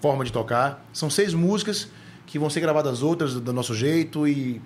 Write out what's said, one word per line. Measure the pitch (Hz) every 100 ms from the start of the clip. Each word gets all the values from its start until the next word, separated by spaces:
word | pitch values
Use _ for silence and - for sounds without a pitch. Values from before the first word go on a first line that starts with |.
forma | 147 135
de | 123
tocar. | 117 110 120 139 139 -
São | - 156
seis | 202 202
músicas | 165 175 214 214 202 - - - -
que | - 147
vão | 151
ser | 156
gravadas | 160 151 139 120
outras | 147 170 143
do, | 123
do | 120
nosso | 123 120
jeito | 110 139 165 160 151 147
e | 139 127 120